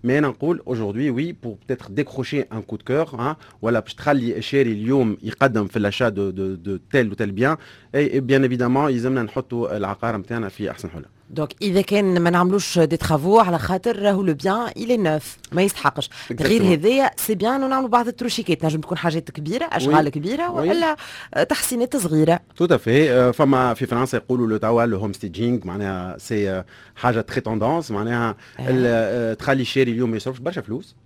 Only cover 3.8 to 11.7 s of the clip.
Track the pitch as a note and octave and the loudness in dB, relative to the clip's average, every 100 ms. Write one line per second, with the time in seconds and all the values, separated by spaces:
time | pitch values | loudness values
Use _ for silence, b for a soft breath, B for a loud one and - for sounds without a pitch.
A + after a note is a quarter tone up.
3.8 | - - - C#3+ A#2+ A2 - C#3 B2 G#2 | -2 -6 0 0 0 -4 -2 0 2 0
4.8 | A2 C#3 A#2 G2 A2 - - G#2+ G2 A2+ | 0 2 2 -2 -8 0 2 2 -2 0
5.8 | G2+ - A#2+ G2+ G2 F#2 F#2+ F#2+ F2 F#2+ | -2 0 -2 0 -4 -4 -6 -6 -8 -8
6.8 | _ C3+ A2+ G2+ G#2+ G2 C3 D#3 B B | _ 0 0 -2 -4 0 0 0 B B
7.8 | B C#3 D3 C3+ B2+ C#3 C3+ B2 B2 C3 | B 0 2 0 2 2 4 2 2 2
8.8 | D3+ B2 B2 C3 G#2+ - B2+ A#2+ A#2 G#2 | 2 0 0 -2 -2 -6 -6 -4 -4 -4
9.8 | G2 G2+ A2+ A2 F2+ A#2 G2+ - G2+ - | -4 -4 -4 -4 -6 -6 -8 -6 -8 -6
10.8 | F2 D#2+ C2+ _ _ - D3 - G#3 | -12 -12 -16 _ _ -8 -8 -4 0